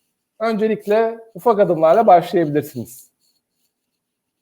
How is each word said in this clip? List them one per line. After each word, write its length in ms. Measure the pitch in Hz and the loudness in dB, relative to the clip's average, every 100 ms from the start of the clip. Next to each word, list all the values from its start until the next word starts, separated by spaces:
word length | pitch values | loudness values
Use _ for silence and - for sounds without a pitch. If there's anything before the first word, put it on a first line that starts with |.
| _ _ _ - | _ _ _ -8
Öncelikle 800 | 226 214 220 208 202 214 226 226 - 180 | -6 -2 -2 -4 -2 -2 -2 -6 -16 -6
ufak 240 | 196 196 | -2 0
adımlarla 480 | 185 160 160 190 220 | 0 2 2 4 4
başlayabilirsiniz. 1040 | 180 170 190 156 147 147 127 110 - - _ _ _ _ _ _ _ _ _ _ _ _ _ | 4 4 -2 -2 -2 -6 -8 -14 -16 -20 _ _ _ _ _ _ _ _ _ _ _ _ _